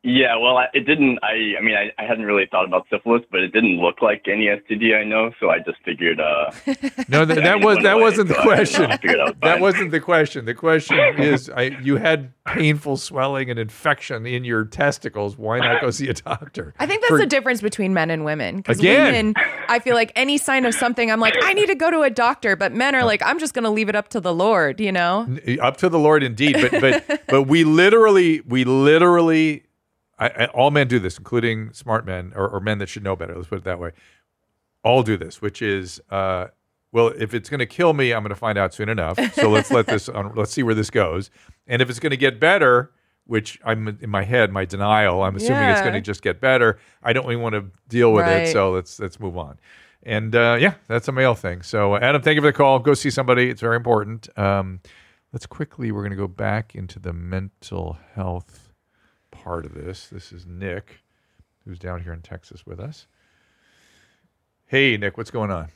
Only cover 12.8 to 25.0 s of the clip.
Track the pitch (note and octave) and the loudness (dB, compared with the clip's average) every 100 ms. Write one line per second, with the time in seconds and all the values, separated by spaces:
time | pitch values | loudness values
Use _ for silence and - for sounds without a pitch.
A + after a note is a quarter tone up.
12.8 | D3 C3+ - C#3 C3+ C#3 B2+ A#2 A2 - | -4 -6 -6 -4 -4 -4 -4 -6 -8 -4
13.8 | D#3 C#3 - B2 A#2 B2 B2 A2+ G#2+ - | -2 -2 -4 -10 -6 -6 -2 -2 -2 -2
14.8 | C#3+ - - G#2+ G2+ G2 G#2+ A#2+ A#2+ A#2+ | -2 -2 -10 -6 -8 -6 -4 -2 0 0
15.8 | B2+ G#2+ C3+ A#2 - C3 D3 - - - | -2 -4 -6 -6 -6 -10 -10 -16 -16 -8
16.8 | D4 G#4 A#4 A4+ F4 C4+ C4 A#3+ G#3 - | -4 0 0 0 0 0 -2 -4 -6 -4
17.8 | F#3+ F#3 D#3+ D#3+ D3+ D3+ G2+ F#3+ G3 A3 | -2 -2 -2 -4 -6 -6 -6 -8 -4 0
18.8 | F3 C4 C4+ A#3 G#3+ G#3+ - - - A#3 | 4 4 4 2 0 -2 -4 -6 -4 -2
19.8 | B3+ A#3+ A3+ A3+ C4+ C#4+ - C4+ B3 A3+ | 0 0 0 -2 0 -2 0 0 0 0
20.8 | B3 B3 A#3 A3 A3+ A#3+ F#4+ G4 G#4 E4 | -2 -2 -2 2 0 2 0 2 0 0
21.8 | D#4+ E4 C#4 A3+ A#3+ C#4+ A3 F#3+ G3 F#3 | 0 2 0 2 -2 0 -2 -2 -2 0
22.8 | B3+ C4+ A#3+ G#3 - D#4+ D#4 A#3 A3+ G#3+ | 0 2 0 0 -2 -2 -4 -4 -2 -2
23.8 | G#3+ G#3 G3+ A3+ F3+ E3+ G3+ G3+ D3+ - | -2 -2 -4 -6 -4 0 2 2 0 -2
24.8 | G#3 B2+ | -2 0